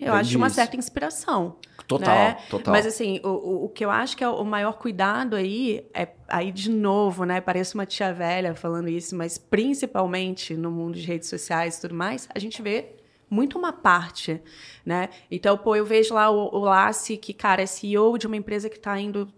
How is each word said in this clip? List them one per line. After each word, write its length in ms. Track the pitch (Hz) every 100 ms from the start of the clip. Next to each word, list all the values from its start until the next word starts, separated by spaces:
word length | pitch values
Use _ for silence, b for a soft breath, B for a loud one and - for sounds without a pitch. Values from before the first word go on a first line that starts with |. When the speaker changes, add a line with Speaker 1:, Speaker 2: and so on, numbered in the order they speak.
Speaker 1:
eu 120 | 254
Speaker 2:
Vem 80 | 208
Speaker 1:
acho, 100 | 220
de 60 | 170
uma 120 | 254
Speaker 2:
disso. 80 | 226
Speaker 1:
certa 200 | 233 254
inspiração, 800 | - - 302 - - 226 170 - - B -
Speaker 2:
Total, 280 | - 190
Speaker 1:
né? 220 | 156 214 233 B
Speaker 2:
total. 240 | - -
Speaker 1:
Mas, 100 | 208
assim, 340 | 220 220 214 190
o, 40 | 190
o, 360 | 185 175 180
o 40 | 143
que 120 | -
eu 80 | 208
acho 240 | 220 262
que 80 | -
é 60 | 240
o 160 | 208
maior 280 | 214 208 208
cuidado 600 | 220 240 185 196 226 254
aí 520 | 208 190 220 254 214 -
é, 140 | - 170 - -
aí, 240 | 175 190
de 180 | 190 208
novo, 540 | 220 202 202 202 180
né? 160 | 175 185
Parece 340 | 185 180 185
uma 120 | 214 196
tia 260 | - 190
velha 420 | 175 170 180 180
falando 360 | 165 170 170 170
isso, 260 | 170 170 180
mas 220 | 170 -
principalmente 1160 | - 208 262 277 254 190 185 185 185 185 -
no 160 | 160 170
mundo 280 | 170 170 175
de 80 | 165
redes 240 | 170 -
sociais 480 | 175 - 165 170 165
e 20 |
tudo 140 | 170
mais, 340 | 170 190 254 -
a 40 | -
gente 220 | 214 226
vê 280 | 208 220 - - b b -
muito 260 | 208 277 349
uma 160 | 349
parte, 680 | - 190 175 170 - - 156 B B B B
né? 240 | - 180 185 B B
Então, 260 | 180 202 202
pô, 180 | 220 214
eu 100 | 214
vejo 260 | 220 220
lá 180 | 220 214
o, 240 | 208 208
o 40 | 202
Lassi, 580 | 202 190 208 220 - 214
que, 160 | -
cara, 300 | - 202 190
é 40 | 190
C 200 | - 202
E 120 | 208
O 200 | 220 233
de 80 | 220
uma 100 | 214
empresa 320 | 208 208 214
que 100 | -
tá 220 | 208 196
indo 320 | 208 202 202